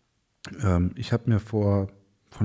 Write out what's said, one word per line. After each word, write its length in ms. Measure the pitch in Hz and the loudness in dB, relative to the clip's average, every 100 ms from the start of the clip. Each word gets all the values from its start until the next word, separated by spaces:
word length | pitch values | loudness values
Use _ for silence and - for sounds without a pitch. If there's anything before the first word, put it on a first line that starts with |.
| _ _ _ _ - - | _ _ _ _ -18 -4
ähm, 300 | 98 87 90 - | 0 2 0 -4
ich 160 | 117 | -4
habe 180 | 117 - | -4 0
mir 80 | 107 | -2
vor, 480 | - 110 101 101 98 - _ _ _ | -2 0 2 2 0 -8 _ _ _
vor 100 | - | 0